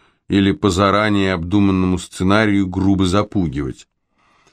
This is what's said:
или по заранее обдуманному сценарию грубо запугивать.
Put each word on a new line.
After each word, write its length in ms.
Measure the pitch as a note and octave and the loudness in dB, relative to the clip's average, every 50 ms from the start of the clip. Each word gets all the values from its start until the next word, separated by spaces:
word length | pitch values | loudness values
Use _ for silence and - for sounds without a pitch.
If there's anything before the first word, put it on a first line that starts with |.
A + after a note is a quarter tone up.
| _ _ _ _ _ | _ _ _ _ _
или 240 | - F2+ G2+ G2 G2 | -2 0 2 2 2
по 180 | F#2+ - - G2+ | 0 0 0 0
заранее 640 | F2 F#2+ G2+ G2 G2 G#2 G#2+ G#2+ G2+ G2+ G2 F#2+ F#2 | 0 2 2 2 2 0 0 0 0 0 0 0 -2
обдуманному 640 | E2+ E2 F2 G#2 G#2 G2+ G2 F#2+ F#2 F#2 F#2 F#2 | -4 -4 -2 0 2 2 2 2 0 0 0 -2
сценарию 680 | E2+ - - - - F#2 F#2+ G2+ A2 A2 G#2 G2+ G2+ G2 | -2 -6 -10 -8 -4 -2 0 2 2 2 2 0 0 0
грубо 380 | F#2 F2+ F#2 F#2 G2 G2 F#2+ F#2+ | -2 -2 -2 0 2 2 2 2
запугивать. 800 | F2+ F2+ G#2 G#2 - - G#2 F2 D2+ C2 C#2+ C#2 B1+ B1 - - _ _ _ _ _ _ _ _ _ _ _ _ _ | 0 0 0 -2 -2 -2 -2 -2 -2 -4 -6 -8 -8 -10 -14 -18 _ _ _ _ _ _ _ _ _ _ _ _ _